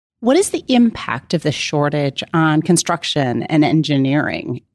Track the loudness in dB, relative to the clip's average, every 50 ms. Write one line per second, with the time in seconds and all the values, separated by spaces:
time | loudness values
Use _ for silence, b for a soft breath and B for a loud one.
0 | _ _ _ _ 0 2 2 2 2 0 -4 -6 -2 0 2 4 4 2 0 -4
1 | -8 -8 -8 -8 -6 -4 -4 -2 -2 -2 -4 -4 -4 -4 -2 0 0 0 0 -2
2 | -2 -2 -4 -6 -6 -2 0 2 2 2 2 2 2 2 2 2 2 0 -4 -4
3 | -4 -4 -2 -2 -2 0 -2 -4 -4 0 2 2 2 4 2 0 0 0 0 0
4 | 2 2 0 0 0 -2 -4 -6 -8 -8 -10 -10 -12 _